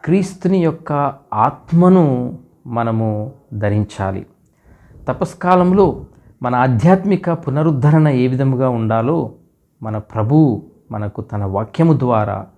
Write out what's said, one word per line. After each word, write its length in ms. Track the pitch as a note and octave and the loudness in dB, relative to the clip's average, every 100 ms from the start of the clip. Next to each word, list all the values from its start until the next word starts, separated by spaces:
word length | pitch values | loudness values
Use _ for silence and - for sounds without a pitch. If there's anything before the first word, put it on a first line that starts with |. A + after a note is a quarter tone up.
క్రీస్తుని 540 | - F#3 F#3+ - F3+ F#3+ | 0 0 0 -4 -2 0
యొక్క 340 | E3 E3 - D3 C#3+ C#3 _ | 0 -2 -6 -2 -2 -6 _
ఆత్మను 1040 | G#2+ A#2+ C#3+ - E3 F3+ F#3+ D#3 B2+ B2 - _ _ - | -2 0 -2 -2 4 6 6 4 0 -4 -10 _ _ -8
మనము 680 | A#2 A2+ A2+ A2 G#2+ G#2+ - _ | -4 -2 -2 -2 -4 -8 -14 _
ధరించాలి. 720 | G#2 G#2 G#2 G#2 - G2 F#2+ - _ _ _ _ _ _ - - | -6 -2 0 -2 -4 -6 -6 -12 _ _ _ _ _ _ -12 -8
తపస్కాలంలో 1000 | - F3+ - F3+ F#3 F3+ F#3+ F#3 - - _ _ _ | -6 -6 -4 0 2 4 4 2 0 -12 _ _ _
మన 120 | B2 | -4
ఆధ్యాత్మిక 760 | B2 B2+ A#2+ D#3 F#3+ G3+ F#3 - | 2 2 4 4 2 2 -2 -2
పునరుద్ధరణ 800 | E3 D3+ C#3 D#3 C#3+ C#3 D#3 D3+ | -4 -4 -2 0 2 2 4 2
ఏ 180 | C3 B2+ | 2 0
విధముగా 420 | B2+ C3+ B2+ C3 | 0 0 0 0
ఉండాలో 640 | A#2+ A2 A2+ A#2 E3 C3 - _ _ _ _ | 0 0 0 0 -2 -4 -10 _ _ _ _
మన 160 | A2 G#2+ | -10 -10
ప్రభువు 680 | - A2 A2 D3 D3+ G2+ - _ _ | -8 -4 0 4 2 0 -8 _ _
మనకు 320 | A2+ G#2 - | -10 -10 -10
తన 220 | G#2+ G#2+ | -10 -6
వాక్యము 540 | G2+ G2+ A2 - E3 C#3 | -4 -4 -6 0 2 2
ద్వారా 480 | B2 A2+ G#2 G2 F#2+ | 2 0 0 -6 -10